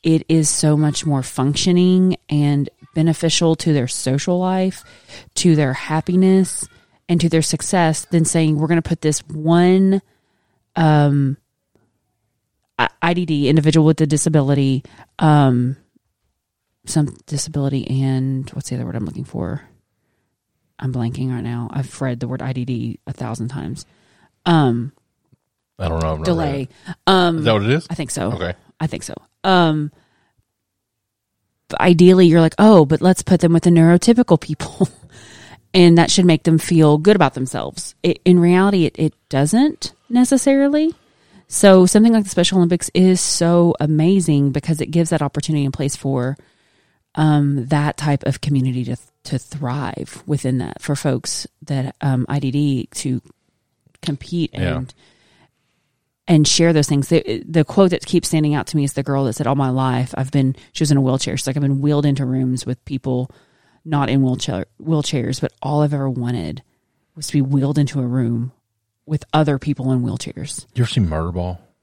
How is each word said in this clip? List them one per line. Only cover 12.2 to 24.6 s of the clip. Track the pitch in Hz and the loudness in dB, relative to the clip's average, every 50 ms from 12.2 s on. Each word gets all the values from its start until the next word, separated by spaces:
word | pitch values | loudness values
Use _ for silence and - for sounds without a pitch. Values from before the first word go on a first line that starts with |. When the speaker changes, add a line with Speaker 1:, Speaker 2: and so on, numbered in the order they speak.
| _ _ _ _ _ _ _ _ _ _ _ - | _ _ _ _ _ _ _ _ _ _ _ -4
Speaker 1:
I-, | 117 - _ _ | -4 -4 _ _
I | - 170 175 | -2 -2 0
D | 175 180 | -2 -2
D, | 156 156 143 143 127 | -2 -2 0 2 2
individual | 147 160 143 156 147 160 156 | 2 4 2 4 4 4 4
with | 156 156 - | 4 4 2
a | 160 | 0
disability, | 151 156 147 - 165 156 156 135 135 143 139 139 135 131 127 - - _ - - _ _ - | 0 0 0 0 2 2 2 2 2 0 0 0 0 -2 -2 -4 -10 _ -20 -20 _ _ 0
um, | - 156 151 147 143 131 123 123 123 127 135 _ _ _ _ _ _ _ _ _ _ _ _ _ _ _ _ _ _ _ _ _ _ | 2 4 4 4 4 4 2 0 -2 -2 -6 _ _ _ _ _ _ _ _ _ _ _ _ _ _ _ _ _ _ _ _ _ _
some | - - 160 147 139 - - _ | -4 -2 -2 -2 -2 -4 -14 _
disability | - 151 139 - - 151 147 139 139 139 135 - - 131 131 | -8 -8 -8 -8 -6 -6 -4 -4 -2 -4 -4 -4 -4 -4 -2
and," | 135 135 131 131 131 131 135 131 135 - | -2 0 -2 -2 -2 -2 -4 -6 -8 -8
what's | - - - - | -12 -12 -10 -8
the | 127 | -8
other | 123 123 | -8 -8
word | - - | -8 -8
I'm | 117 104 | -8 -8
looking | - - - 139 | -8 -8 -12 -14
for? | 139 - - - - - 147 - _ _ _ _ _ _ _ _ _ _ _ _ _ _ _ _ _ _ _ _ _ _ _ | -10 -8 -8 -8 -6 -8 -10 -12 _ _ _ _ _ _ _ _ _ _ _ _ _ _ _ _ _ _ _ _ _ _ _
I'm | - 131 | -8 -6
blanking | 127 127 117 117 120 - 127 131 | -6 -4 -6 -6 -6 -6 -8 -6
right | 127 123 - | -6 -8 -8
now. | 117 120 120 120 117 | -8 -8 -10 -10 -8
I've | - 143 131 127 - - | -8 -8 -8 -8 -8 -8
read | 139 131 123 120 | -6 -6 -6 -6
the | 123 117 | -8 -8
word | 127 131 | -8 -8
I | - 131 | -8 -8
D | 131 131 123 | -8 -8 -6
D | 127 127 117 120 117 - - _ | -6 -6 -6 -6 -8 -10 -12 _
a | - | -14
thousand | - - 127 117 110 127 110 131 | -12 -10 -10 -10 -8 -8 -10 -10
times. | 131 - 71 76 123 - - _ _ _ _ _ _ _ _ _ _ _ _ | -10 -10 -10 -10 -12 -12 -16 _ _ _ _ _ _ _ _ _ _ _ _
Um, | 175 170 160 | 0 2 4